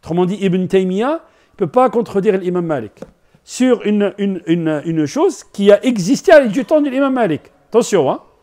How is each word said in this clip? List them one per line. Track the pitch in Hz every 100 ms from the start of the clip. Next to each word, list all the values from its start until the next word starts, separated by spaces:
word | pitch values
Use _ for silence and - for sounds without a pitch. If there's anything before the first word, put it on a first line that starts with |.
Autrement | - 165
dit, | 180 202
Ibn | 196 185 180
Taymiyyah | 190 190 190 240
ne | 330 - _ _ _
peut | 180
pas | 247 254
contredire | 226 208 202 180 190
l'imam | 180 180
Malik | 170 147 107 _ - _ _ _
sur | _ - 254 233
une, | - 208 202 -
une, | 202 185 -
une, | 175 160 151
une | 147 165 151
chose | 247 349 269
qui | - - 202
a | 202
existé | 262 240 175 254 -
à | 320 254
du | 190
temps | 247 311
de | 294
l'imam | 254 277
Malik. | 254 220 147 - _ _
Attention, | 220 240 196 139
hein ? | 226 _ _